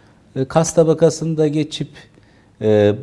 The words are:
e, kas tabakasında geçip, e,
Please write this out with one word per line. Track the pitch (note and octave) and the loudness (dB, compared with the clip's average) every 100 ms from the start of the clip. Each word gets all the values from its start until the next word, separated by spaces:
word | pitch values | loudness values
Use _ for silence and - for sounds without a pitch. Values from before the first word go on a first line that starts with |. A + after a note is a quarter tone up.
| _ _ _ C3+ | _ _ _ -8
e, | |
kas | C3+ E3 E3 | -2 -2 0
tabakasında | F3 D#3+ D3+ E3 D#3 E3 D#3 D3+ | 2 2 2 0 0 -6 -2 -2
geçip, | D3+ D3+ - C#3+ - - _ _ _ _ _ | -2 -6 -8 -12 -14 -20 _ _ _ _ _
e, | G#2+ G#2 G#2 A#2+ | 0 2 2 2